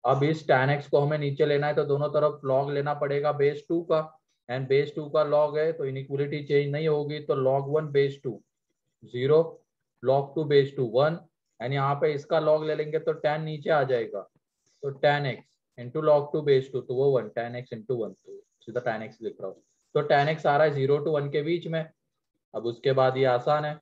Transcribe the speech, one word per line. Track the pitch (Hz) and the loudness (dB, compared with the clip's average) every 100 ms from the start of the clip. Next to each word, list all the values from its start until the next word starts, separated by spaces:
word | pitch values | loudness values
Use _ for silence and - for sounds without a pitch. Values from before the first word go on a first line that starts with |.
अब | 120 135 | 2 2
इस | 143 156 - | 2 0 2
tan | 135 135 | 2 4
x | 143 - | 0 2
को | 147 | 0
हमें | 143 151 | 2 0
नीचे | 143 139 151 | -2 0 2
लेना | 143 147 | 2 2
है | |
तो | 151 | 0
दोनों | 143 139 147 | 0 0 0
तरफ | 147 151 147 135 | 2 0 -2 -2
log | 131 139 | 0 0
लेना | 143 143 | -2 -2
पड़ेगा | 143 147 143 147 | -2 -2 0 -2
base | 143 143 147 - | 2 0 0 -4
two | 170 | -4
का, | 170 160 156 _ _ _ - | 0 -2 -2 _ _ _ -8
and | 127 131 | -8 2
base | 135 147 | 2 2
two | - 151 | -6 -2
का | 156 147 | 0 2
log | 147 151 151 | 2 2 0
है | 156 | -2
तो | 165 | -2
inequality | 139 135 139 139 143 147 | -6 -6 -6 -4 -4 -4
change | 139 143 143 | 0 0 0
नहीं | 143 160 | -2 0
होगी, | 151 147 151 | 0 -2 -8
तो | 147 143 | -4 0
log | 131 139 139 151 | 2 0 0 -2
one | 156 | 0
base | 139 139 139 | 2 2 0
two | 131 104 _ _ _ _ _ _ | -10 -10 _ _ _ _ _ _
zero, | 110 123 135 151 165 - _ _ _ _ | -12 -4 2 4 2 -6 _ _ _ _
log | 123 135 139 | 0 2 0
two | - | -4
base | 151 143 139 139 | 4 4 4 -2
two | 120 | -2
one, | 113 151 170 - _ _ _ | 2 2 -2 -12 _ _ _
and | 117 | -4
यहाँ | 139 139 | -2 0
पे | 143 156 | 0 0
इसका | 143 - 160 | -2 -2 0
log | 156 156 156 | 2 2 0
ले | |
लेंगे | 151 151 156 | -4 -2 -4
तो | 160 | -4
tan | 156 151 156 | -2 -2 -2
नीचे | 156 151 143 | -4 -8 0
आ | 156 | 2
जाएगा, | 131 123 110 104 92 _ _ _ _ _ | 2 0 -2 -8 -12 _ _ _ _ _
तो | 143 | -10
tan | 139 147 147 139 | 0 2 2 -2
एक्स | 110 _ _ _ - | -6 _ _ _ -16
into | 120 156 | -8 -2
log | 151 147 143 | 4 4 2
two | 160 | -4
base | 143 135 135 | 2 2 2
two, | 131 | -8
तो | - | -4
वो | 127 139 | 0 2
one, | 131 107 | 2 -2
tan | 117 117 120 | -6 -6 -10
x | 127 | -12
into | 113 104 123 | -14 -6 -4
one, | 104 | -4
तो | 95 - 98 _ _ | -10 -20 -20 _ _
सीधा | - 113 | -8 -6
tan | 120 110 | -4 -6
x | 110 - | -10 -10
लिख | 110 - | -12 -10
रहा | 95 | -12
हूँ। | 92 _ _ _ | -14 _ _ _
तो | 147 | -4
tan | 147 147 143 | 2 2 2
x | 156 165 | 0 2
आ | 143 | 4
रहा | 156 | 4
है | |
zero | 139 135 143 | 2 2 2
to | 147 | 2
one | 151 143 | -2 -2
के | 147 | -4
बीच | 147 175 170 | -2 -4 -4
में। | 160 156 _ _ _ _ _ _ | -6 -6 _ _ _ _ _ _
अब | 110 113 | -8 -6
उसके | 117 139 | -2 0
बाद | 131 131 127 | 2 2 2
ये | 131 | 2
आसान | 120 139 151 | 2 2 0
है। | 151 151 | -2 -8